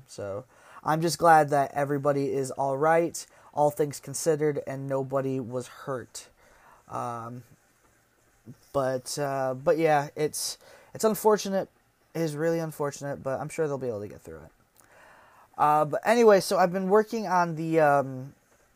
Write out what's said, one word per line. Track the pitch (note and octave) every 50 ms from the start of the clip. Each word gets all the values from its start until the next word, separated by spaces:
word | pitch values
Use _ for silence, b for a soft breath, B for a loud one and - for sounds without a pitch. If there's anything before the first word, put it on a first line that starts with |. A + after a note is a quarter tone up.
| - _
So | - - G#2 G2 F#2+ G#2+ - B B B B B B B B
I'm | - D#3 D#3+
just | D#3+ E3+ D3+ -
glad | E3+ E3+ D#3+ D#3 D3+ C#3
that | D3 C#3+ C3+ - -
everybody | C#3+ C#3+ C#3 D3 C#3 C#3 D3 C#3+ C#3 C#3 C3 -
is | C#3 C3+ B2+
all | - - C#3 C#3 C3+ C3+
right, | D3+ D#3+ E3 E3+ E3+ D#3 - - - b b b b b b
all | D3 D3 D3
things | D3 - D3+ D3 C3 -
considered, | - C#3+ C3 - - E3 D#3 C#3+ D3+ D3+ C#3+ C3+ -
and | - C3+ C3+ C3+ C#3
nobody | C3+ C3+ C3+ C3 C3+ C#3 C3+ C3+ C3 C3
was | B2 A2 B2 B2+ B2 -
hurt. | - - - C#3+ C3+ A#2+ F#2+ - _ - - - _ b b b b b b b b b b -
Um, | - B2 B2 A#2+ A#2+ A#2 A2+ A#2 B2 B2 A#2+ _ - _ _ _ _ _ _ _ _ _ _ _ _ _ _ _ _ _ _ A2 A2+ - _ _ -
but, | C#3+ C3 C3 C3+ B2+ - - - D3
uh, | C#3+ C#3 C#3 C3+ C3 C3 C3
but | C3 C#3 F3 E3 D#3
yeah, | E3 D#3 D3+ C#3+ C#3+ - -
it's, | - D3+ D3 - - - - - B B B B B B B B
it's | - -
unfortunate. | A3 G#3 - - G#3+ G#3+ F#3+ - G3 F#3+ F#3+ - - _ _ _ _ _ _ _ _ -
It | D#3+
is | E3 D#3+ D3
really | D3 D#3+ E3 E3 E3
unfortunate, | E3 D#3+ - - D3 C#3+ - - C#3 C#3 C#3 D#2+
but | - C3+ C3+ G2+
I'm | C#3 D3
sure | - - D#3+ D3
they'll | C#3+ C3
be | C3 B2
able | A2 G2+
to | G#2 -
get | - -
through | - E2+ D#2+ D#2
it. | D2 D2+ _ _ _ _ _ b b b b b b b b b b b b b b b b -
Uh, | C#3+ D3+ D3+ D3+ D#3
but | D3 C#3 - -
anyway, | - A3+ A#3+ A#3 A3 G#3 F#3
so | - - G#3 F3
I've | F#3 F3+
been | F3 G3 F#3+ F#3
working | G3 A3 G#3+ G#3+ A#3 A3+ G#3 E3+
on | F3+ F3+ F3 E3+ D#3+
the, | D3+ E3 D#3+ D#3+ D#3+
um, | D3+ D3 C#3+ C#3+ C3 C3+ C3 B2+ C3 C#3 - _ _ _ _ _ _ _ _